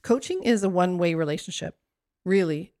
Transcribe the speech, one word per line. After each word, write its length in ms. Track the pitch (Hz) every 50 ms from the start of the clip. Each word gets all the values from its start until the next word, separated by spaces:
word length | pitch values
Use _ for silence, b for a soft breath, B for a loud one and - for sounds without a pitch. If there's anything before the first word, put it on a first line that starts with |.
| _
Coaching 380 | - 233 262 - - 370 370 -
is 200 | - 240 208 196
a 60 | 190
one-way 460 | 180 180 180 180 180 175 175 170 165
relationship, 600 | 160 160 147 151 160 - - - - - - - _ _ _ _ _ _ _ _ _ _
really. 500 | 180 190 196 185 160 151 151 175 _ _ _